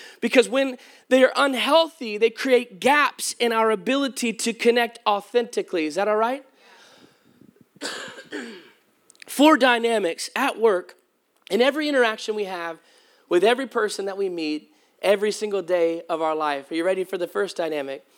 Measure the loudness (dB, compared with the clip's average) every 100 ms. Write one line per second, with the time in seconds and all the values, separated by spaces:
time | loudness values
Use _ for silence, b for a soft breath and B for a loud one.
0 | B B 0 2 2 2 -2 -4 B B
1 | B 6 6 4 0 0 2 2 2 -4
2 | -8 0 0 0 2 2 2 -2 2 4
3 | 2 -2 -8 -2 0 2 2 0 0 0
4 | 0 -2 -4 -2 -4 0 2 2 0 -2
5 | -2 -2 0 -2 -2 -4 -4 -2 -2 -2
6 | 0 0 0 -4 -10 _ b b b b
7 | b b b b _ _ _ -14 -12 B
8 | B B -14 -14 -12 -16 -20 _ _ _
9 | _ -20 -10 4 4 6 4 2 0 0
10 | -2 -4 -8 -4 -4 0 2 2 -4 -20
11 | _ _ _ _ -6 0 2 0 -2 2
12 | 0 -2 -6 -6 -6 -8 -10 -12 _ b
13 | b b b 2 4 2 -2 -2 -4 -4
14 | -8 -4 -6 -4 -6 -6 _ b b b
15 | 0 2 2 -4 -4 -4 -2 0 0 -2
16 | -6 -4 -2 -2 -2 -4 -6 -4 -2 -2
17 | -4 -6 -6 -4 -4 -4 -4 -4 -6 -10
18 | _